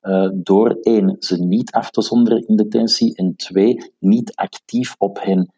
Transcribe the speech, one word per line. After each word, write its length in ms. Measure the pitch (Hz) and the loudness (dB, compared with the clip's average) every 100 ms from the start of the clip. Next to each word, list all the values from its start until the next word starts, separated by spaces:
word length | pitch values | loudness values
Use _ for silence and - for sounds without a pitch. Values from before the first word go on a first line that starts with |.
eh, 280 | 98 95 95 | -2 0 0
door 440 | 95 87 98 117 113 | -2 2 2 2 0
één, 340 | 117 110 95 98 | 0 2 2 -2
ze 240 | - 90 | -4 -2
niet 280 | 90 110 123 | 0 0 -2
af 200 | 117 - | -6 -4
te 100 | - | -4
zonderen 460 | - 120 117 113 - | 0 2 2 2 2
in 80 | 107 | 2
detentie 600 | 107 117 110 - 113 - | 2 0 0 0 0 0
en 200 | 92 87 | -4 -4
twee, 560 | - 95 110 120 - _ | -4 2 2 0 -6 _
niet 360 | 95 113 113 - | 2 2 0 -6
actief 600 | 98 - - 120 127 - | -8 -8 -6 -6 -6 -4
op 220 | 101 98 | -4 -2
hen 300 | - 95 90 | -2 0 -2